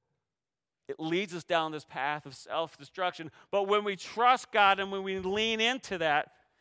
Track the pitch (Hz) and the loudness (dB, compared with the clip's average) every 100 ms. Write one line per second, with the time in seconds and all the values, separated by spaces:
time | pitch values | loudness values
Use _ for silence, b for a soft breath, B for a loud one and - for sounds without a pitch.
0 | _ _ _ _ _ _ _ _ - 139 | _ _ _ _ _ _ _ _ -14 -8
1 | 160 175 202 175 - 170 160 151 - 160 | -2 -2 -2 -8 0 0 0 -6 -10 -6
2 | 135 151 143 131 - 156 165 - 151 - | -4 -4 -8 -18 -8 -6 -6 -10 -16 -4
3 | 180 175 160 B B 196 196 208 208 190 | -4 -4 -12 B B 0 2 2 0 -6
4 | - 208 247 254 - 220 196 196 196 196 | -6 2 4 4 2 4 6 6 0 -4
5 | 190 190 185 208 226 220 226 262 - 185 | -4 -4 -2 0 0 2 0 0 -6 -2
6 | 160 147 - _ _ b | 0 0 -2 _ _ b